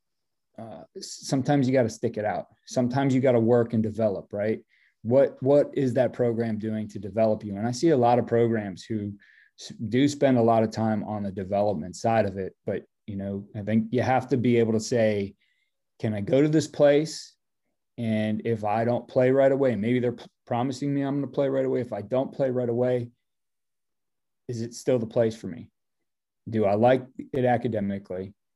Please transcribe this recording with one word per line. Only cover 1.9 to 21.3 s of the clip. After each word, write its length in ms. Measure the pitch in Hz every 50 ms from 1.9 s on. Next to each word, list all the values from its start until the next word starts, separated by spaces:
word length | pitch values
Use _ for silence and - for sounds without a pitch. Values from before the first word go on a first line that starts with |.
| - - - 113 -
it 80 | 107 107
out. 220 | 104 90 80 - _ _ _ _
Sometimes 480 | - - 131 123 120 123 139 139 139 127
you 80 | 131
gotta 180 | 131 131 120 117
work 340 | 113 113 123 120 113 113 120
and 100 | 110 107
develop, 480 | 104 98 110 110 104 95 80 - -
right? 300 | 104 101 104 110 110 - - _ _ _ _ _ _ _ - 110 123
What, 160 | 139 135 - - - 123 135
what 180 | 143 147 135 - - 143 135
is 80 | 127 110
that 200 | 131 123 104 -
program 440 | - 123 120 113 113 117 113 107
doing 280 | 101 107 110 110 110 107 101
to 100 | - 104
develop 400 | 98 98 92 113 110 110 107 104 107
you? 80 | 104 98
And 100 | 98 110
I 40 | 123
see 200 | 123 - 165 170
a 120 | 151 123 120
lot 120 | 120 120 120
of 60 | 107
programs 580 | - 117 117 120 113 113 110 104 101 87 - -
who 160 | - 113 104 101 101 101 101 _ _ _ _ _ _ _ _
s-, 140 | - - - - 117 101 117
do 120 | 127 143
spend 300 | 143 143 143 143 135 127
a 100 | 120 113 117
lot 120 | 113 113 113
of 80 | 110
time 320 | - 110 113 110 110 104 95
on 180 | 95 107 104 101
the 80 | 98 92 101 95
development 520 | 92 101 101 104 107 98 76 85 87 87
side 300 | - - 113 113 110 101
of 100 | 98 92
it, 140 | 98 92 87 _ _ -
but, 160 | 113 98 - - _ _ _ -
you 120 | - 98 98
know, 120 | 98 98 98 98 101 - -
I 60 | 107
think 180 | 98 104 110 113 110 -
you 100 | 127 123
have 260 | 110 123 131 123 - -
to 80 | 143
be 200 | 120 107 123 120
able 160 | 117 113 110 110
to 60 | 107
say, 560 | 110 - 127 117 110 107 104 101 101 98 - _ _ _ _ _ _ _ _ _ _ _ _ -
"Can 120 | - 110 107
I 60 | 101
go 200 | 101 110 123 139
to 80 | 151 156
this 180 | 151 156 147
place? 680 | - - - 147 143 147 143 156 156 - - - - _ _ _ _ _ _ _ _ _ _ _ _ -
And 440 | - 117 110 110 107 107 107 107 107 -
if 160 | 117 113 107 104
I 200 | 104 104 113 117
don't 240 | 120 120 117 -
play 220 | - - 131 127 131
right 200 | 131 139 135 135
away, 240 | 135 139 139 127 113
maybe 240 | 98 107 120 123 123
they're 200 | 120 120 117 - -
p-, 20 | - _ _ _
promising 440 | - 123 117 127 139 143 - 143 143 143
me 80 | 143 139
I'm 140 | 139 143 143
gonna 180 | 139 127